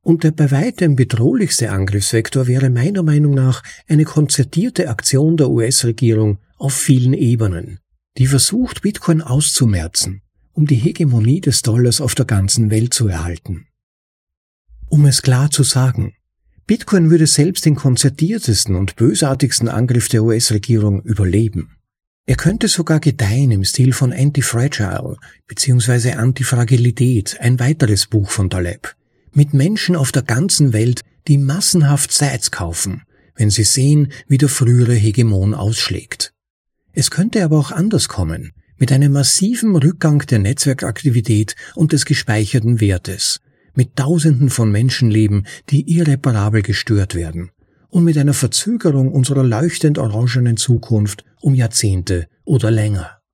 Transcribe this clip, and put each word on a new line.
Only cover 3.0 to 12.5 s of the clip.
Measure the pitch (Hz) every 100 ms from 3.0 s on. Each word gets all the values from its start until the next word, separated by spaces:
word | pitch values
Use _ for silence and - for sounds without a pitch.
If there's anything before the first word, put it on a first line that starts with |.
Meinung | 160 147 147
nach | 139 131 123 - - _
eine | 151
konzertierte | 156 - 147 - 131 - 233 - 175
Aktion | 107 - 135 156 165
der | 131
U-S-Regierung | 131 113 127 120 110 123 110 107 101 _ _
auf | 143
vielen | - - 131 123
Ebenen, | 135 117 117 107 85 - - _ _ _ -
die | 131
versucht, | 139 - 214 247 -
Bitcoin | 202 214 - 160
auszumerzen, | 160 131 147 - 120 95 80 - - 95 _ _ _
um | - 151
die | 131
Hegemonie | 135 - 160 120 110 156
des | 175 120
Dollars | - 113 123 113
auf | 127
der | - 127
ganzen | 104 95